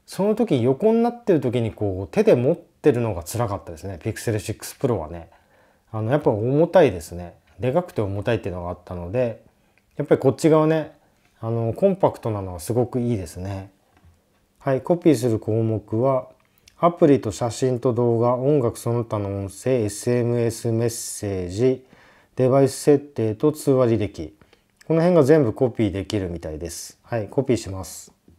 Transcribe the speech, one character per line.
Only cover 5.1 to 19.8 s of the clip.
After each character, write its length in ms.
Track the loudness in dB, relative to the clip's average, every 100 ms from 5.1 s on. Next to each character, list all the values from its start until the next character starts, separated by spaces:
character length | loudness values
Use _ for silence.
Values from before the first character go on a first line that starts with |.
| -12 -16 _ _ _ _ _ _
あ 100 | -6
の、 80 | -2
や 80 | 0
っ 20 |
ぱ 100 | 2
重 360 | 0 0 2 4
た 160 | 6
い 100 | 4
で 80 | 2
す 100 | -10
ね。 220 | -12 -14 -18 _ -6
で 140 | -2
か 100 | -2
く 100 | -2
て 60 | -4
重 240 | -4 -4
た 80 | -2
い 60 | -2
っ 20 |
て 80 | -4
い 60 |
う 20 | -8
の 80 |
が 60 | -8
あ 60 | -10
っ 40 | -10
た 100 | -10
の 160 | -6
で、 320 | -2 -4 -4 _ _ _ _ _ -8
や 80 | 0
っ 20 |
ぱ 80 | 2
り 60 |
こ 80 | 2
っ 60 | 2
ち 120 | 4
側 180 | 4 4
ね、 300 | 0 -2 -12 _ _ _ -10
あ 80 | -6
の、 220 | -2 -2
コ 160 | 0 0
ン 80 | 2
パ 160 | 0
ク 80 | 0
ト 100 | -6
な 100 | -6
の 120 | -6
は 80 | -10
す 100 | -4
ご 140 | 0 0
く 160 | 0
い 140 | -2 -2
い 20 |
で 100 | -6
す 100 | -10
ね。 320 | -8 -8 -12 _ _ _ _ _ _ _ _ _
は 160 | -4 -2
い、 60 |
コ 140 | 0 2
ピ 140 | 4
ー 60 | 4
す 120 | 2
る 100 | 0
項 140 | 0
目 500 | 0 0 -2 -4 -2
は、 280 | 0 0 -4 _ _ _ _ 0
ア 120 | 0
プ 160 | 4 4
リ 120 | 4
と 140 | 2
写 180 | -4 -4
真 300 | -2 -2 0
と 100 | 0
動 280 | 0 2 2
画、 160 | 2 0
音 260 | 2 2
楽 180 | 0 -2
そ 140 | -4
の 100 | -4
他 160 | -2 -4
の 80 | -4 -6
音 120 | -8
声、 340 | -6 -2 0